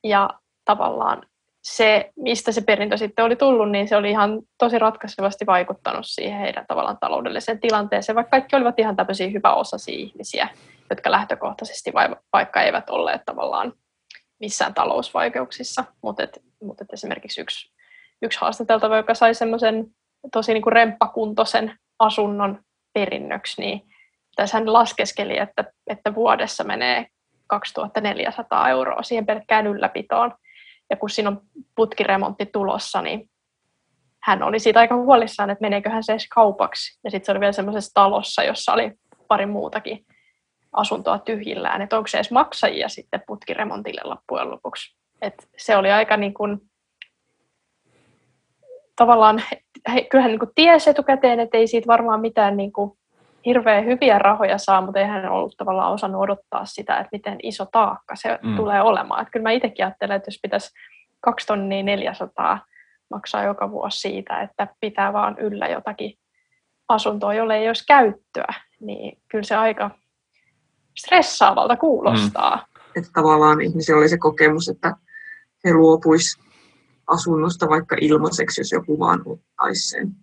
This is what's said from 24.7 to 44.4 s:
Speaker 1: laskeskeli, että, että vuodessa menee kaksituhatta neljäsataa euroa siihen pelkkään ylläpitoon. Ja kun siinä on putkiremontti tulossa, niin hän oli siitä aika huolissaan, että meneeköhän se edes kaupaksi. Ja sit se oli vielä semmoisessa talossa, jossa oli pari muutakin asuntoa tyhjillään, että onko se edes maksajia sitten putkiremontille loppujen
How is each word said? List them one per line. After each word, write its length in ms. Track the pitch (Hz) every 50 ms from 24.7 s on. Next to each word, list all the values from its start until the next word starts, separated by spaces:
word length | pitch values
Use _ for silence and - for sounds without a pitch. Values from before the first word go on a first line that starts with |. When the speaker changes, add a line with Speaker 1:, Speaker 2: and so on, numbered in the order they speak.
| 220
Speaker 1:
laskeskeli, 640 | 233 233 220 - - 214 202 - - 202 - -
että, 260 | - 202 202 _ - 214 - _ _ _
että 280 | - 214 208 _ 208 208
vuodessa 480 | 220 233 240 226 - 226 214 - - -
menee 440 | 196 202 - 123 123 123 - 233 _ _ _ _ _ _ _ _
kaksituhatta 540 | _ 208 208 202 - - - 208 208 _ 214
neljäsataa 680 | 208 208 - - - - - - - _ - - - -
euroa 340 | 131 131 131 - - - -
siihen 220 | - 240 226 214
pelkkään 420 | 208 214 214 - - 220 214 208
ylläpitoon. 640 | 208 202 - - 190 - 208 208 _ - - 240 240 - _ _ _ _ - - - - _ _ _
Ja 80 | 196
kun 120 | 196 214 202
siinä 200 | - - 208 202
on 120 | 202 202 _ _ _ 302 - _ _
putkiremontti 720 | - 220 214 - - 202 - 196 190 196 - 202 _ 202
tulossa, 560 | 202 - 208 196 196 - 214 - - - 196
niin 280 | 165 - - 220 - _ _ _ _ _ _ _ _ _ _ _ _ _ _ _ _ _ _ _ -
hän 200 | 220 190 190 -
oli 160 | - 208 220
siitä 200 | 214 226 208 233
aika 160 | 233 233 240
huolissaan, 540 | 247 247 262 269 233 220 220 - - 202 202
että 120 | 202 202
meneeköhän 420 | - 208 202 202 202 208 226 226 220
se 80 | -
edes 160 | 220 220 - -
kaupaksi. 720 | - 233 220 202 196 - - - - - - - _ _ -
Ja 80 | -
sit 140 | 196 190 190
se 60 | -
oli 80 | 196 196
vielä 120 | 202 202
semmoisessa 420 | 196 - 190 202 214 208 196 - _
talossa, 500 | 208 196 196 208 208 208 - - - -
jossa 300 | - 226 - - - 208
oli 180 | 226 - 214 214 _ _ _ _ _ _
pari 180 | _ 220 202 196
muutakin 600 | 208 208 202 - - - 214 - - 220 - _ _ _ _ _ _ _ _ _ _ _ _ _ _ -
asuntoa 460 | - 208 - - - - - 202 202
tyhjillään, 640 | - - 226 208 208 - - 185 180 - - 190
että 160 | 202 208 226
onko 100 | 220 220
se 100 | - -
edes 140 | - - -
maksajia 580 | 233 254 302 - - - - - - 76 - -
sitten 340 | - - - _ - 202 -
putkiremontille 720 | - 208 208 - - - - 220 214 202 202 208 - - - -
loppujen 480 | - - - _ - - -